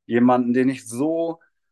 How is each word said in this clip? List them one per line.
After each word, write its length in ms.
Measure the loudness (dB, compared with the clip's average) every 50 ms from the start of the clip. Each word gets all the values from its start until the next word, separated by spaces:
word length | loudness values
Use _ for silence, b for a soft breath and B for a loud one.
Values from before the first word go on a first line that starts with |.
| _
jemanden, 460 | -2 0 2 4 4 4 2 2 0 0
den 140 | 2 2 0
ich 180 | -2 -4 -10 -12
so, 520 | -6 -4 -4 -2 -2 -2 -4 -6 -6 -10 _ _ _ _ _ _